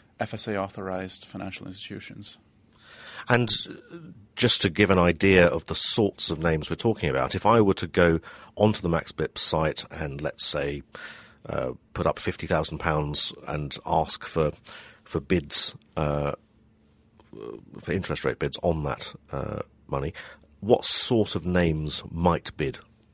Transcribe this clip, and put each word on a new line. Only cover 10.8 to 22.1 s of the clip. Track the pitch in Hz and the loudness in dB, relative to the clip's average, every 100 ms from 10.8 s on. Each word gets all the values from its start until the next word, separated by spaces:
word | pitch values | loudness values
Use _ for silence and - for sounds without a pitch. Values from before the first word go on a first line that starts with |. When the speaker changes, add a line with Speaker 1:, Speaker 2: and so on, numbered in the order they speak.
| - - - - - _ - | -12 -18 -18 -18 -20 _ -8
Speaker 2:
uh, | - 64 - _ | -6 -6 -8 _
put | - | -2
up | 80 - | -2 -2
fifty | - - 98 | -4 -6 0
thousand | 82 78 78 | 0 0 -4
pounds | 85 76 73 73 - - - | -2 0 0 0 0 -2 -8
and | 73 73 - - | -8 -6 -8 -2
ask | 82 80 - | 0 0 -4
for, | - - 76 - - - - - | -4 -2 -2 -4 -16 -20 -20 -20
for | - 80 | -8 -8
bids, | 69 90 71 - - - _ - | 0 -2 2 2 2 -2 _ -4
uh, | 76 73 71 - _ _ _ _ _ _ _ _ _ 55 55 55 - - | -2 0 -2 -6 _ _ _ _ _ _ _ _ _ -18 -16 -16 -18 -18
for | - | -4
interest | 87 85 76 | -4 -2 -2
rate | 67 62 | -2 -2
bids | 73 - | -4 -2
on | 90 80 | 0 0
that, | 71 - - - _ | -2 -4 -8 -12 _
uh, | 69 69 71 - _ _ | -8 -6 -8 -10 _ _
money, | 69 71 - - - _ _ | -4 -4 -8 -16 -20 _ _
what | 98 123 | 2 4
sort | - - - 120 101 - | 4 2 2 2 2 -2
of | 82 | 0
names | 90 85 78 76 - - | 2 2 0 -2 -4 -6